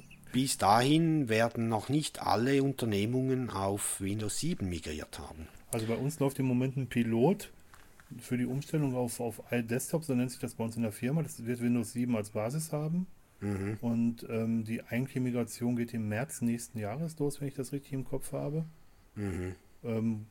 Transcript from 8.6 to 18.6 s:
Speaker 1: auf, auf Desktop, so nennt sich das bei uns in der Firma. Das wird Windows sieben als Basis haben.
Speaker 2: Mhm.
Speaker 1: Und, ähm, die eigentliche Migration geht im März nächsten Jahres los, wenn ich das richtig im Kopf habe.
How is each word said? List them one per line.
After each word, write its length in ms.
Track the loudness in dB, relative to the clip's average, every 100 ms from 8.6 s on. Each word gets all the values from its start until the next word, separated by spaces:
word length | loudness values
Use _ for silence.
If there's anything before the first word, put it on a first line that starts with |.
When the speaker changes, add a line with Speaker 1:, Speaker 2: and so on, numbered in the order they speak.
| -2 0 0
Speaker 1:
auf, 260 | 0 -2 -4
auf 220 | -6 -8 -2
Desktop, 540 | -2 0 -2 0 -2
so 100 | 0
nennt 160 | 0 0
sich 100 | -2
das 140 | -6 -4
bei 80 |
uns 120 | -4 -2
in 60 |
der 100 | -2
Firma. 300 | -2 0 0
Das 240 | -2 -6 -4
wird 160 | 0
Windows 300 | 2 2 0
sieben 200 | -2 0
als 140 | 0 0
Basis 440 | -2 -2 -2 -4
haben. 340 | -4 -2 -2 -2 -8 -20 -8
Speaker 2:
Mhm. 380 | -4 -2 -2 -2
Speaker 1:
Und, 460 | 0 2 2 0 -4
ähm, 360 | -2 0 0
die 200 | -2 -6
eigentliche 360 | -4 -4 -2 -2
Migration 540 | -2 0 -2 -2 0
geht 200 | 0 0
im 140 | -2 -2
März 340 | -2 -2 -2
nächsten 360 | 0 0 -4 -6
Jahres 400 | -4 -4 -4 -2
los, 220 | -2 -2
wenn 80 | -6
ich 60 |
das 180 | -6 -6
richtig 200 | -6 -6
im 120 | -6
Kopf 280 | -4 -4 -4
habe. 340 | -4 -2 -2